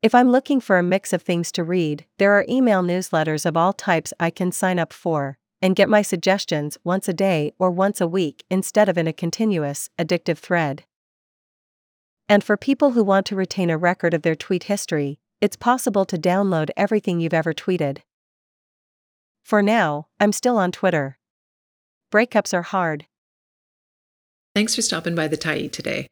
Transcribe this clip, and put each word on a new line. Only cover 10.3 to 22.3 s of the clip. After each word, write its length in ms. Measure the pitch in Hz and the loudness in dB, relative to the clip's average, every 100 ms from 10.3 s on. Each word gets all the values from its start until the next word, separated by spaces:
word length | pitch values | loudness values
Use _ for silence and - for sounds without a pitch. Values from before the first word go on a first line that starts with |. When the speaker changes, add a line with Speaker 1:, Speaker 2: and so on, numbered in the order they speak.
| 156 | -6
Speaker 1:
thread. 460 | - 175 156 135 _ _ _ _ _ _ _ _ _ _ _ _ _ _ _ | 0 0 0 -4 _ _ _ _ _ _ _ _ _ _ _ _ _ _ _
And 160 | 208 - | 2 2
for 100 | 208 | -2
people 360 | - 277 285 | 0 2 2
who 120 | 240 | 2
want 220 | 202 196 190 | 2 2 0
to 100 | 190 | -4
retain 340 | 185 - 175 | -6 -2 -2
a 80 | 156 | 0
record 360 | 175 180 170 | 0 0 0
of 80 | 165 | 0
their 140 | 165 160 | -2 -4
tweet 280 | - 180 | -4 -4
history, 560 | - 202 - 156 143 143 _ _ | -2 -6 -2 -4 -4 -6 _ _
it's 160 | 208 - | -4 -2
possible 480 | - 240 - 202 190 | -2 0 0 0 0
to 120 | 175 | 0
download 520 | 175 185 202 170 156 - | 0 0 0 0 -2 -2
everything 420 | 196 214 202 175 | 0 0 0 -2
you've 140 | 165 | 0
ever 200 | 165 160 | 0 -2
tweeted. 440 | 156 - 180 147 139 _ _ _ _ _ _ _ _ _ _ _ _ _ _ | -4 -2 -2 -2 -6 _ _ _ _ _ _ _ _ _ _ _ _ _ _
For 180 | _ 214 | _ 2
now, 460 | 202 226 170 147 - _ | 4 2 2 -2 -8 _
I'm 140 | 208 | 0
still 260 | 202 247 233 | 2 0 2
on 140 | 180 | 0
Twitter. 460 | - 190 170 135 - _ _ _ _ _ _ _ _ _ | 0 0 0 -4 -10 _ _ _ _ _ _ _ _ _
Breakups 440 | 208 240 | 0 2